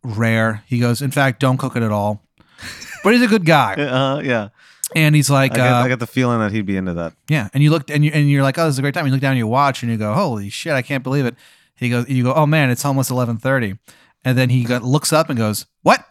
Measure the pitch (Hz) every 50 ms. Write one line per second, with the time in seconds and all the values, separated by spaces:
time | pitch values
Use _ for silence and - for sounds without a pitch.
0 | - 123 107 107 117 113 113 113 113 113 110 107 _ _ 127 120 123 120 120 113
1 | 143 131 - 147 139 135 120 _ 139 131 127 127 - 127 - 123 117 110 107 104
2 | 101 104 107 101 _ _ _ _ _ _ _ - - - - - - - - -
3 | - 190 233 240 247 220 214 220 170 160 165 147 123 104 95 143 147 135 127 131
4 | 135 135 135 147 - 135 123 113 104 101 _ _ _ - _ _ - - - 160
5 | 156 151 151 151 135 131 143 131 135 135 131 127 127 127 123 120 123 127 127 113
6 | 120 - - 131 127 120 120 113 110 101 101 110 101 95 98 95 95 92 85 85
7 | 85 80 _ _ _ - 156 147 110 98 - 135 147 151 160 165 135 - 147 147
8 | 151 151 147 151 147 143 143 139 139 135 131 170 165 160 135 127 135 143 135 -
9 | 156 135 131 135 139 135 135 127 113 107 117 135 143 139 123 - 123 117 113 107
10 | 107 107 107 170 202 156 117 104 101 101 - - - 165 151 131 123 - 143 135
11 | 127 131 135 143 135 120 120 _ - - _ _ _ _ _ _ 123 120 123 120
12 | 120 - 135 127 120 123 135 156 156 143 156 160 143 127 120 - - 143 135 135
13 | 127 - 127 127 123 120 117 110 - 131 135 131 117 101 95 - _ - - _
14 | _ _ _ _ _ 131 127 127 127 127 123 127 120 113 123 123 120 127 135 156
15 | - - 160 156 160 160 143 117 110 107 104 - - _ _ _ _ - 247 262
16 | - _